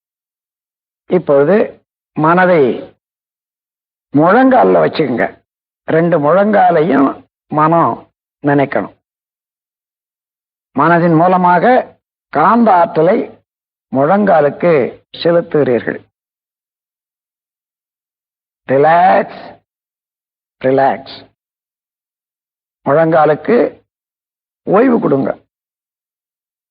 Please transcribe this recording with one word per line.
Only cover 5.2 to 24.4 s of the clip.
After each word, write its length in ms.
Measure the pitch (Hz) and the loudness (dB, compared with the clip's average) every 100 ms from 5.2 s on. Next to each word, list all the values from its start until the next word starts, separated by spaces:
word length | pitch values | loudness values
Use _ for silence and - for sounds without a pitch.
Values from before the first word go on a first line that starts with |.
| - - _ _ _ _ - | -6 -8 _ _ _ _ -6
ரெண்டு 280 | 160 170 170 | -2 0 0
முழங்காலையும் 920 | 147 175 202 202 185 170 147 135 139 - - _ _ | 0 0 0 2 2 2 0 0 -2 -4 -14 _ _
மனம் 680 | 151 156 170 139 - - _ _ _ | -2 0 0 -2 -4 -12 _ _ _
நினைக்கணும். 540 | 147 143 135 113 92 - _ _ _ _ _ _ _ _ _ _ _ _ _ _ _ _ _ - | -4 -2 -2 -4 -8 -12 _ _ _ _ _ _ _ _ _ _ _ _ _ _ _ _ _ -4
மனதின் 400 | 156 170 175 156 | 0 2 2 2
மூலமாக 480 | 180 185 180 175 226 254 - - _ _ _ | 2 2 2 2 2 0 -2 -10 _ _ _
காந்த 460 | 143 170 233 220 | -2 0 2 2
ஆற்றலை 420 | 180 170 160 165 220 - - _ _ _ _ _ | 2 0 0 0 0 -4 -12 _ _ _ _ _
முழங்காலுக்கு 800 | 127 147 196 202 165 143 143 175 156 120 - _ | -2 0 0 2 2 0 -2 0 0 0 -6 _
செலுத்துகிறீர்கள். 880 | - 165 170 170 151 127 117 - - - _ _ _ _ _ _ _ _ _ _ _ _ _ _ _ _ _ _ _ _ _ _ _ _ _ - | -8 -2 -2 -2 -2 -2 -2 -4 -10 -12 _ _ _ _ _ _ _ _ _ _ _ _ _ _ _ _ _ _ _ _ _ _ _ _ _ -4
ரிலாக்ஸ், 760 | 131 151 170 180 196 - - - - _ _ _ _ _ _ _ _ _ _ | 0 2 2 2 2 -2 -10 -20 -20 _ _ _ _ _ _ _ _ _ _
ரிலாக்ஸ். 560 | 131 135 135 98 - - - _ _ _ _ _ _ _ _ _ _ _ _ _ _ _ - | -2 0 0 -2 -8 -20 -20 _ _ _ _ _ _ _ _ _ _ _ _ _ _ _ -2
முழங்காலுக்கு 680 | 143 160 160 151 151 - 240 - - _ _ _ _ _ _ | 0 2 2 2 0 -2 -2 -2 -6 _ _ _ _ _ _